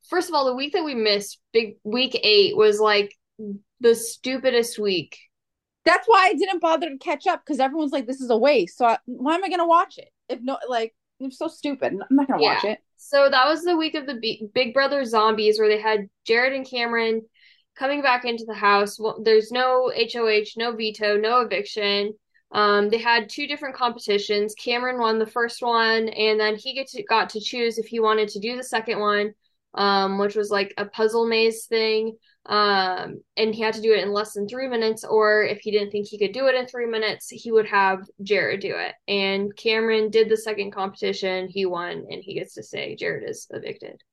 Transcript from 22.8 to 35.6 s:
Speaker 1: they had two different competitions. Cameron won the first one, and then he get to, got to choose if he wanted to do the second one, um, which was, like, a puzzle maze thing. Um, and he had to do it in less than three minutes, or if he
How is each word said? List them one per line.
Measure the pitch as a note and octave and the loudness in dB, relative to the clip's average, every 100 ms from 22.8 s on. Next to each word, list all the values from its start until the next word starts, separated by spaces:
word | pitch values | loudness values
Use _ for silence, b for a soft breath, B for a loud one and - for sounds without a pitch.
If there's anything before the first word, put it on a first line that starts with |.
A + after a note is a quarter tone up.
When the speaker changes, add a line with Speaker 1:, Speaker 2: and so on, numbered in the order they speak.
| G#3 | 2
Speaker 1:
they | A3+ | 2
had | A#3 A#3 G#3+ | 2 0 0
two | - C#4+ | -8 -6
different | D4 C#4+ C4 | -6 -8 -4
competitions. | A#3+ A#3 - G3+ G3+ G#3 G#3+ | -4 -4 -2 -2 0 -2 -2
Cameron | - B3 A#3+ B3+ B3+ | -6 -4 -2 -2 -2
won | A3+ A3 | 0 0
the | A3 | 0
first | B3 A#3 - | -2 -4 -2
one, | B3 A#3 A3+ A3+ A3 | 0 2 2 2 0
and | G#3+ G#3+ G#3+ | 0 2 2
then | G#3+ G#3+ | 0 -2
he | C4+ | -8
get | C4 C4+ | -8 -8
to, | B3+ | -12
got | G3+ A3 G#3 | 0 0 0
to | A3 | -6
choose | G#3 B3 A#3 A3 | -8 -2 -2 -2
if | G#3+ | -6
he | A#3 | 0
wanted | A3 A3 G#3 | 2 2 0
to | G#3 | -4
do | A3 B3 | -6 -8
the | |
second | A#3+ A#3 A3+ G3+ | -4 -4 -4 -2
one, | G#3 G3+ G#3 - _ _ _ | 0 0 -2 -6 _ _ _
um, | - G3+ G3 G3 G3 | 0 2 2 2 0
which | G3+ G#3+ | 0 0
was, | G#3 | 0
like, | G#3 G3 - | -2 -2 -6
a | G3+ | -8
puzzle | - A3 A3+ A3+ | -2 0 2 2
maze | A3+ A3+ A3 - | 2 2 0 -4
thing. | A3+ A3 A3 A3 A3 _ _ - | -2 0 0 -2 -8 _ _ -2
Um, | G#3 G#3 G3 F#3 F#3 E3+ - _ - | 2 4 2 0 -4 -8 -14 _ -2
and | A3 | -2
he | A3 | 0
had | A3 | -4
to | G#3+ | 0
do | A3 | 2
it | G#3 | 2
in | G3 | 2
less | G3+ G#3 | -2 -4
than | G3+ G3+ | -6 -8
three | B3 C4+ | -6 -4
minutes, | A#3 A3 A3 | -2 -2 -2
or | - A3 G#3+ G#3+ | 0 2 4 4
if | G#3 | 2
he | G#3 | -2